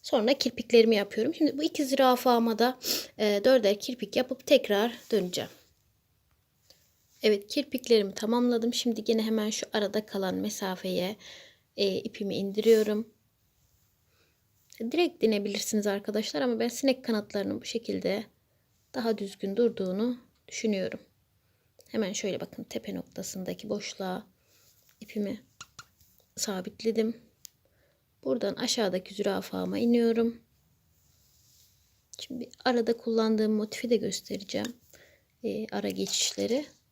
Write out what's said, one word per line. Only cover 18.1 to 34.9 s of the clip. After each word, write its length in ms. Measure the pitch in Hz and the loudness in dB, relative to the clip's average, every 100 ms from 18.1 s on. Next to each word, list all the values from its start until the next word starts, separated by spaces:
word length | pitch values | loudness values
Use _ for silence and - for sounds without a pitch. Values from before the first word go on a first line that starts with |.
| 196 220 _ _ _ _ _ _ | -2 -6 _ _ _ _ _ _
daha 240 | 262 226 220 | -4 -2 -2
düzgün 380 | 196 - 196 202 | -6 -6 -6 2
durduğunu 600 | 240 226 185 190 240 247 - _ - | 2 2 -4 -2 -2 -4 -12 _ -14
düşünüyorum. 520 | - 226 196 185 - - _ _ _ _ _ _ _ - | -6 -2 -2 -2 -8 -16 _ _ _ _ _ _ _ -8
Hemen 240 | 220 196 | -4 -4
şöyle 280 | 208 202 180 | -4 -4 -6
bakın 240 | - - | -8 -12
tepe 300 | 220 226 - | -10 -10 -8
noktasındaki 720 | 185 - - 190 196 180 180 208 | -10 -10 -12 -10 -8 -8 -8 -6
boşluğa 580 | 208 202 - 185 190 - _ _ _ _ _ _ _ | -6 -6 -8 -6 -6 -10 _ _ _ _ _ _ _
ipimi 400 | - 214 202 208 _ _ - - - _ _ _ _ - | -12 -6 -6 -6 _ _ -20 -20 -20 _ _ _ _ -8
sabitledim. 960 | - 190 185 - 226 220 220 226 - _ - _ _ _ _ _ _ _ | -6 -6 -8 -4 -2 0 0 -2 -14 _ -20 _ _ _ _ _ _ _
Buradan 300 | 269 262 202 | -4 -2 -2
aşağıdaki 600 | - 247 - 208 185 - | -4 -4 0 0 -2 -6
zürafama 640 | 196 196 190 196 190 185 196 | -4 -2 -2 -4 -6 -4 0
iniyorum. 640 | 240 240 233 226 233 233 _ _ _ _ _ _ _ _ _ _ _ _ _ _ _ _ _ - | 2 4 4 2 0 -2 _ _ _ _ _ _ _ _ _ _ _ _ _ _ _ _ _ -18
Şimdi 300 | - 254 233 - | -12 -12 -12 -4
arada 320 | 254 240 226 233 | 0 2 2 -2
kullandığım 560 | - 226 220 220 214 | 0 2 2 2 2
motifi 380 | 214 214 - 233 | 0 -2 -6 0
de 60 | 233 | 0
göstereceğim. 760 | 196 190 - 196 196 - 226 240 _ | 0 -6 -8 -10 -6 -6 -6 -10 _